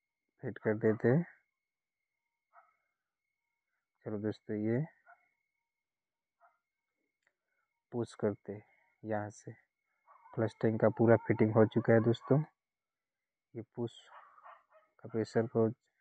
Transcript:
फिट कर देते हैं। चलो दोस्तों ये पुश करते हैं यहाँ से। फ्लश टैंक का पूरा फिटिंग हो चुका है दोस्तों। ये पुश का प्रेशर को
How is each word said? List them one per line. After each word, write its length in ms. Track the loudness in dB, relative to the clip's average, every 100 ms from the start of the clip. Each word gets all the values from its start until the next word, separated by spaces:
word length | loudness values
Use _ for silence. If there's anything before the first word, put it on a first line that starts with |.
| _ _ _ _
फिट 160 | -14 -6
कर 160 | -4 0
देते 320 | 0 2 2
हैं। 160 | 2 0 -12 _ _ _ _ _ _ _ _ _ _ _ -20 _ _ _ _ _ _ _ _ _ _ _ _ _ _ -10
चलो 120 | -6
दोस्तों 360 | -6 -8 -8 -6
ये 260 | -2 -2 -4 _ _ -20 _ _ _ _ _ _ _ _ _ _ _ _ _ _ _ _ _ _ _ _ _ _ _ _ _ _ _
पुश 220 | -6 -6 -4
करते 360 | -4 -4 -12
हैं 100 | -16 _ _ _ _
यहाँ 280 | -8 -6 -6
से। 220 | -14 -20 -20 _ _ _ _ _ -20 -14
फ्लश 200 | -6 -6 -2
टैंक 200 | -2 2
का 80 | 0
पूरा 260 | 4 4 4
फिटिंग 340 | 2 0 2
हो 100 | 4 4
चुका 240 | 2 2
है 80 | 2
दोस्तों। 400 | 2 -2 0 -2 -2 _ _ _ _ _ _ _ _ _ _
ये 80 | -18 -16 -10
पुश 160 | -10 -10 -20 -20 -20 -20 -20 -20 _ _ _ _
का 100 | -8
प्रेशर 380 | -4 -2 -2 0
को 200 | 0 0 -2 _ _